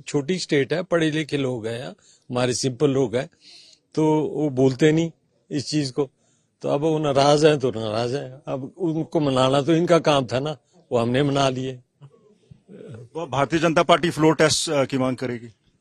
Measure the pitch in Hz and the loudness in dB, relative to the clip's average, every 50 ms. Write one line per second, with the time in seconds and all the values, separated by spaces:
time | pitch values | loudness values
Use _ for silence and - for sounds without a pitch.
0 | 143 - - 147 139 139 185 175 - - 160 143 135 117 147 165 185 - 175 170 | -14 -6 -4 -4 -2 -2 -4 -4 -2 -2 0 0 0 0 -2 -6 -4 -2 -2 0
1 | 160 160 147 156 156 127 147 143 135 127 127 117 104 110 117 117 135 160 202 _ | 0 0 -2 -2 -4 -4 -4 -4 -4 -4 -4 -6 -6 -8 -8 -8 -10 -12 -16 _
2 | _ _ _ _ _ _ 123 120 127 123 120 - - 139 127 117 151 143 131 131 | _ _ _ _ _ _ -2 -2 0 0 -2 -2 -2 -4 -2 0 0 0 2 0
3 | 139 113 101 123 143 - _ _ _ - - - - - - _ _ _ _ 151 | -2 0 -2 -4 -6 -6 _ _ _ -20 -20 -20 -20 -20 -20 _ _ _ _ -2
4 | 156 156 156 156 147 - - - 151 151 131 123 135 135 131 123 160 151 156 160 | 0 2 2 0 -2 -4 -4 -4 -4 -4 0 2 2 2 2 4 2 4 4 2
5 | 165 165 - _ _ _ _ _ _ _ - 147 123 - 147 151 147 131 123 - | 0 -2 -6 _ _ _ _ _ _ _ -6 -6 -6 -4 -4 -4 -4 -4 -4 -6
6 | 143 135 _ _ _ _ _ _ _ _ _ _ - 139 139 143 143 165 160 156 | -6 -6 _ _ _ _ _ _ _ _ _ _ -6 -4 -4 -2 0 0 -2 0
7 | 156 147 135 135 139 143 147 147 151 156 151 143 117 127 101 110 110 110 104 110 | 0 0 2 4 4 6 4 6 6 4 4 4 0 -2 -2 -2 -6 -4 -4 -4
8 | 120 123 127 143 139 131 127 139 _ 151 143 135 131 - - - 190 165 156 160 | -4 -4 -4 -6 -8 -10 -16 -16 _ -8 -8 -8 -8 -12 -10 -6 -4 -4 -2 -4
9 | 151 - - 170 147 143 131 127 131 131 135 143 135 131 165 160 175 160 170 165 | -6 -4 -2 -2 0 2 2 2 2 4 2 2 2 2 2 2 4 4 2 2
10 | 127 156 147 139 135 107 117 127 139 151 151 - _ _ _ _ _ _ 131 120 | 4 2 2 2 0 -2 -4 -4 -4 -4 -8 -10 _ _ _ _ _ _ -2 0
11 | 117 120 120 131 147 143 139 139 139 135 131 127 131 131 127 123 _ _ _ _ | 0 2 0 0 0 0 2 2 0 0 0 -2 -8 -8 -10 -12 _ _ _ _
12 | 143 139 _ _ _ _ _ _ _ _ - _ _ _ - - - - - - | -20 -20 _ _ _ _ _ _ _ _ -20 _ _ _ -20 -20 -20 -20 -20 -20
13 | - - _ 156 170 151 120 131 139 - 156 165 147 175 156 175 170 - 175 165 | -20 -14 _ -12 -10 -4 0 0 0 2 2 0 2 2 4 4 4 4 4 4
14 | 139 170 143 147 156 160 160 - 165 151 135 - - 170 156 143 131 123 - 131 | 4 -2 0 4 4 4 6 6 4 4 4 0 -2 -2 0 0 0 0 0 -2
15 | 131 131 127 120 131 120 120 120 117 117 - _ _ _ _ _ | -2 -2 -2 -4 -6 -8 -8 -8 -12 -16 -20 _ _ _ _ _